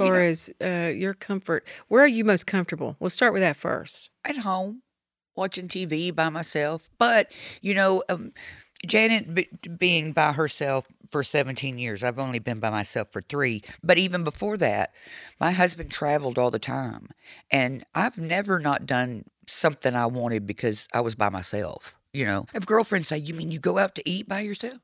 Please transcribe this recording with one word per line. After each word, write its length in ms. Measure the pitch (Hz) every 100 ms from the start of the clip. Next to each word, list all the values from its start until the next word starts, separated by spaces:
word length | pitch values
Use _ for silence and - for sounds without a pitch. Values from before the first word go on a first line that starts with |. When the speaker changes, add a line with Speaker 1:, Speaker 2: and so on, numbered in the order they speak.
| 190
Speaker 1:
far 80 |
Speaker 2:
know 60 | 185
Speaker 1:
as, 300 | 175 160 - -
uh, 280 | 185 175 170
your 180 | 127 190
comfort, 500 | 196 - 196 - 156 - - -
where 140 | 254
are 60 | 294
you 160 | 226
most 220 | 214 185 -
comfortable? 500 | 196 175 156 123 135
We'll 120 | 180
start 220 | - 240
with 80 | 196
that 140 | 180 143
first. 500 | - - - - - _
Speaker 2:
At 140 | - 294
home, 440 | 208 185 190 240 - _ _ _ _ -
watching 320 | 190 - 180
T 160 | 190
V 260 | 180 156 175
by 180 | 165 160
myself. 580 | 156 165 156 147 160 - _
But, 320 | 233 226 202 - - -
you 140 | 190
know, 280 | 196 190 190 -
um, 240 | 180 - - - - - - 170
Janet 480 | 214 220 226 160
be-, 140 | 165 - - - 170
being 340 | 180 170 156
by 200 | 151 151
herself 540 | 143 156 - 143 135 - _ -
for 120 | 151
seventeen 560 | 135 151 131 131 139 123
years, 240 | 123 101
I've 140 | 123 120
only 200 | 135 123
been 200 | 107 113
by 80 | 110
myself 380 | 107 104 120 107
for 120 | 104
three. 400 | - 143 131 110 - -
But 140 | 165 175
even 260 | 185 180
before 340 | 160 - 208 208
that, 340 | 139 104 98 - - - - -
my 100 | 165
husband 380 | 185 180 170 156
traveled 460 | - 147 147 139 123
all 120 | 123
the 80 | 110
time. 500 | 113 127 127 110 - - - - _
And 340 | 139 127 135 -
I've 240 | - 226 220
never 400 | 165 175 202 185
not 260 | 147 139 127
done 380 | 123 127 120 - _ -
something 480 | - 160 143 131 123
I 100 | 117
wanted 400 | 127 120 110 101
because 420 | 104 120 104 -
I 80 | 120
was 140 | 117
by 140 | 110 104
myself, 680 | 95 90 104 92 - - - _
you 120 | 139 113
know. 180 | 98 -
I 20 |
have 120 | - 185
girlfriends 420 | 220 220 196 156
say, 80 | 156
"You 160 | 147
mean 160 | 165 160
you 80 | 160
go 200 | 175 185
out 160 | 190 -
to 120 | -
eat 200 | 185 214
by 120 | 196
yourself?" 380 | 208 202 233 254